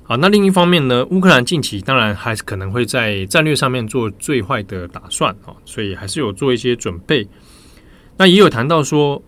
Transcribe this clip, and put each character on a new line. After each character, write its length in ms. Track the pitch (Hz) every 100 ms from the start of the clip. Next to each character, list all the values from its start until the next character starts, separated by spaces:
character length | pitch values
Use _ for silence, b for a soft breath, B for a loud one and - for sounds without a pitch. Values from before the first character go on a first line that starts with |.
| -
好， 80 | 120
那 140 | 180
另 160 | 208 196
一 60 |
方 160 | 190 175
面 200 | 175 131
呢， 160 | 123 131
乌 120 | 185
克 80 | 180
兰 160 | 135
近 160 | 123 165
期 220 | 117 101
当 160 | 98 131
然 180 | 107 98
还 200 | 117 110
是 80 |
可 120 | - 110
能 140 | 95
会 140 | 113 113
在 400 | 131 110 101 95
战 180 | 165
略 120 | 156 139
上 160 | 135
面 160 | 127 110
做 200 | 131 110
最 280 | - - 135
坏 220 | 98 123
的 260 | 98 95 87
打 120 | - -
算 260 | - 120 -
啊， 60 | - - -
所 180 | -
以 120 | 104 90
还 120 | 98
是 120 | 160
有 120 | 113
做 220 | 95 127
一 40 | 120
些 180 | 123 120
准 200 | 107 87
备。 280 | - 143 98 b b b b b b b b -
那 120 | 190
也 80 | 190
有 120 | 180
谈 200 | 123 127
到 160 | 165
说， 360 | 143 151 147 139